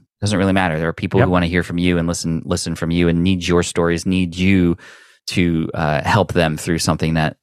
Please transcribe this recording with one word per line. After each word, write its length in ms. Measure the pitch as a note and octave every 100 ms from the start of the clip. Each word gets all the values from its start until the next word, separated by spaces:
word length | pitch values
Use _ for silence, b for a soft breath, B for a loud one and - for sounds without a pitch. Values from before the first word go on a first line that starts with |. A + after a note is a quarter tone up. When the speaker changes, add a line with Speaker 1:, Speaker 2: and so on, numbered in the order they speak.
| _ _
Speaker 1:
Doesn't 160 | G2+ G2
really 140 | G2
matter. 260 | F#2+ F#2 D#2
There 80 | E2
are 40 |
people 260 | - F#2+ F#2+
Speaker 2:
Yep. 80 | F#2
Speaker 1:
who 40 |
wanna 140 | F2 E2+
hear 140 | F2
from 140 | - F2
you 200 | F2+ F2
and 80 | E2
listen, 340 | E2+ E2+ E2
listen 300 | - F2 F2 E2
from 140 | E2
you 160 | E2+ E2+
and 140 | E2+
need 240 | F2+ F2+ E2+
your 140 | F2
stories, 440 | E2+ - E2+ E2+ F#2+
need 300 | F#2 F2 E2+
you 420 | F#2 F#2+ E2+ F2 B B B B -
to, 420 | - F2 E2 E2 E2
uh, 260 | D2+ D2+
help 300 | - - F2
them 240 | F2 D#2+ D2+
through 220 | - E2
something 340 | - D#2+ D#2+
that 240 | D#2+ D#2 -